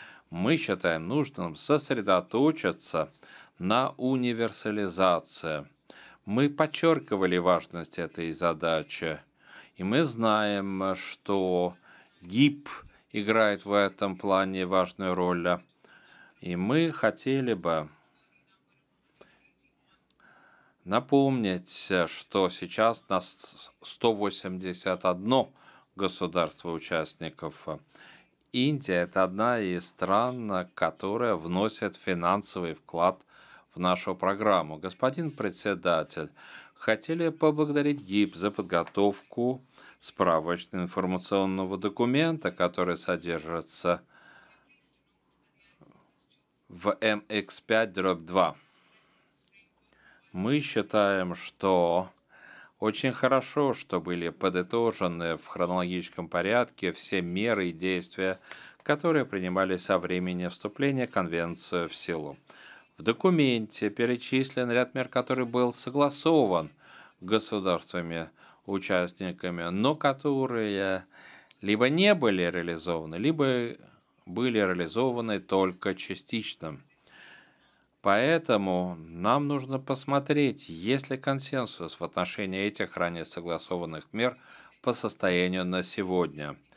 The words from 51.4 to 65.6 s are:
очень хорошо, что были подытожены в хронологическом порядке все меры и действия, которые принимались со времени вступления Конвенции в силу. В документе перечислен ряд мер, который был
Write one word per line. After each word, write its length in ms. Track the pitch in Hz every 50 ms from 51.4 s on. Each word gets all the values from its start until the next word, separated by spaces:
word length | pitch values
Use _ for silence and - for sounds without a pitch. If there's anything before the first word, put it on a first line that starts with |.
| - - - _ - 98 95 90 87 85 85 90 92 92 - _ _ _ _ - - - - - - - _ _
очень 340 | - 110 110 - - 135 120
хорошо, 640 | - - 127 135 131 127 - - 147 147 139 117
что 260 | - - - - 90
были 280 | 82 90 90 87 85 85
подытожены 1080 | 80 - - 95 90 90 90 87 - 117 117 117 107 - 98 90 85 85 85 82 82
в 100 | 78 -
хронологическом 800 | - - 87 90 87 90 92 90 87 90 90 87 - - - 87 82
порядке 640 | - 87 87 95 110 120 120 - - - - 90 80
все 280 | - - - - 95 90
меры 480 | 85 87 92 104 117 113 101 92 87
и 20 | 82
действия, 640 | 78 87 95 92 90 87 - - - 92 95 92 - - - - - - - - - _
которые 400 | - 147 147 - 170 160 151 127
принимались 580 | 101 - 98 92 92 92 95 95 92 95 90 -
со 140 | - - 90
времени 480 | 85 87 90 90 90 92 90 90 90
вступления 640 | 87 87 - - 104 - - 139 139 139 131 123 120
Конвенции 800 | - 104 92 82 82 85 85 85 85 - - - - 87 85 80
в 80 | -
силу. 400 | - - - 87 80 76 71 69 - _ - - - - - - - - _ _ -
В 40 | -
документе 880 | 110 117 - - 190 180 160 147 131 123 113 110 107 - - - 104
перечислен 800 | 104 - 120 117 123 120 - - - 131 135 135 - 135 127 120
ряд 240 | 117 120 127 123 -
мер, 140 | 135 127 -
который 380 | - 131 123 - 131 127 127
был 260 | 117 117 123